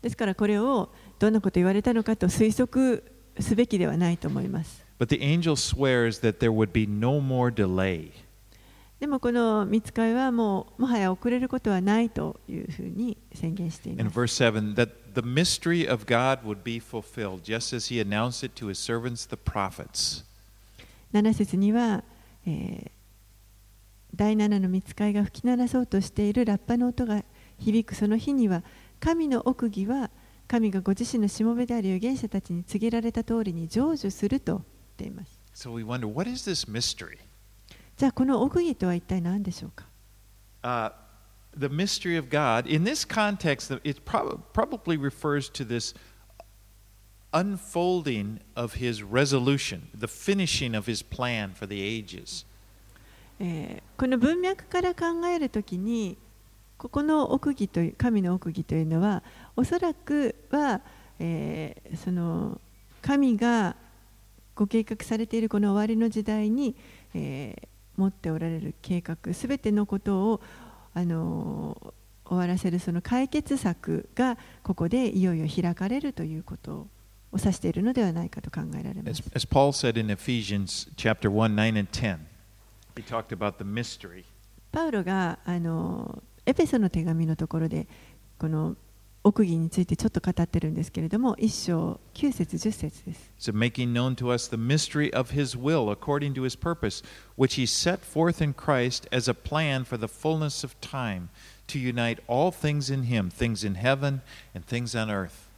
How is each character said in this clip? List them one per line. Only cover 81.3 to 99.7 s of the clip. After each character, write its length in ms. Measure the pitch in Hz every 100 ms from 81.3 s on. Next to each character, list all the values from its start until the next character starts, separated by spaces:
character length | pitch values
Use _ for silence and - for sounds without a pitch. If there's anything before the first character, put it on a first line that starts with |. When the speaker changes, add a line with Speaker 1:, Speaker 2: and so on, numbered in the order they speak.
| 104 110 104
Speaker 2:
nine 240 | 110 107
and 80 | 98
ten. 460 | - 110 85 76 - - - - - - -
He 60 |
talked 240 | 110 117 110
about 260 | 98 104 -
the 60 |
mystery. 640 | 98 107 120 - 92 90 90 - - - -
Speaker 1:
パ 140 | 302 330
ウ 60 |
ロ 120 | 220
が、 360 | 180 190 175 175 -
あ 140 | 175
の、 640 | 165 165 170 175 - - - - -
エ 80 |
ペ 120 | 269 330
ソ 140 | 254
の 100 | 196
手 140 | 180
紙 220 | 165 165 160
の 100 | 160
と 120 | 160
こ 120 | 160
ろ 80 | 160
で、 200 | 160 - - - - - -
こ 100 | 160
の 260 | 156 160 - - - - -
奥 200 | 202 208
義 140 | 196 165
に 120 | 165
つ 120 | -
い 40 | 180
て 100 | -
ち 100 | 226
ょ 20 |
っ 20 |
と 100 | -
語 120 | - -
っ 60 | 170
て 120 | 170
る 100 | 156
ん 40 |
で 100 | -
す 80 | 160
け 100 | -
れ 80 | 160
ど 100 | 208
も、 160 | 254 -
一 160 | 220
章 460 | - - 165 170 - -
九 180 | - 285
節、 260 | 254 165 165
十 140 | 220
節 340 | 214 151 - -
で 80 |
す。 180 | 160 - -
Speaker 2:
So, 140 | -
"making 380 | 107 120 117 123
known 220 | 120 127 127
to 160 | 123
us 180 | 120 -
the 60 | 117
mystery 600 | 117 151 - 151 147 -
of 160 | 127
his 240 | 139 135 123
will 340 | 135 160 107
according 420 | 104 - 143 143
to 100 | 131
his 140 | 131 -
purpose, 460 | 165 165 107 - - - - -
which 240 | 131 -
he 40 | 123
set 340 | - 170 190
forth 440 | - 151 165 165
in 100 | 151
Christ 540 | 135 - 135 123 123 -
as 180 | 127 123
a 40 |
plan 500 | 120 - 151 156